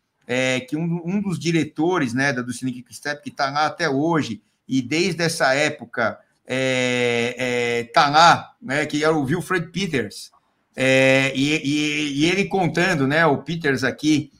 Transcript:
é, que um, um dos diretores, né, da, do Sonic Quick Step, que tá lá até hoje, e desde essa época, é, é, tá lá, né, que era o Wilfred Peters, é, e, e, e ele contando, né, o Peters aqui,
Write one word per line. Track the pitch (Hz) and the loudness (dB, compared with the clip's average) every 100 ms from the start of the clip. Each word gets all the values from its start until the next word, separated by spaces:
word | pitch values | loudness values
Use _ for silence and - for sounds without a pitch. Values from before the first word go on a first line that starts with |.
| _ _ - | _ _ -6
é, | 123 131 127 | -2 0 -2
que | 127 151 | -4 -6
um, | 170 170 170 | -4 -4 -4
um | 202 | -4
dos | 196 156 | -4 -4
diretores, | 147 165 147 - 165 185 131 | -2 0 -2 -2 0 0 0
né, | 120 139 | 0 -2
da, | 127 | -2
do | 123 | -6
Sonic | 123 131 123 | -8 -8 -8
Quick | 120 - | -14 -14
Step, | 147 147 | -10 -10
que | - | -10
tá | - 139 | -4 -4
lá | 143 151 | 0 -2
até | 151 165 | -2 -2
hoje, | 135 160 165 113 104 _ _ - | 0 0 0 -2 -6 _ _ -4
e | 135 | -4
desde | 120 151 190 160 | 0 0 0 0
essa | 165 165 143 | -2 0 2
época, | 135 151 147 117 - 110 101 _ _ - | 2 0 -2 -8 -2 -2 -2 _ _ -6
é, | 127 131 127 127 123 123 120 117 123 | -2 0 0 0 0 0 0 -2 -2
é, | 127 123 120 120 117 | -2 -2 0 -2 0
tá | - 147 | 2 4
lá, | 147 170 135 - _ | 6 6 6 0 _
né, | 123 139 147 | -6 -4 -2
que | 147 | 0
era | 156 160 | 0 0
o | |
Wilfred | 127 175 - 185 170 | 0 -4 -2 -4 -4
Peters, | - 196 143 104 - - _ _ _ _ - | -6 -4 -2 -4 -8 -18 _ _ _ _ -2
é, | 131 131 135 131 135 131 | 2 4 6 4 2 0
e, | 143 160 | 0 0
e, | 135 147 151 147 151 139 | -2 -2 -2 -2 -4 0
e | 160 | 0
ele | 185 196 | 2 0
contando, | 190 165 170 180 170 135 | 0 0 0 0 0 0
né, | 151 165 | 2 2
o | 139 | 2
Peters | - 165 156 139 | -2 -4 -2 0
aqui, | 127 - 151 151 143 _ | -2 -2 2 2 0 _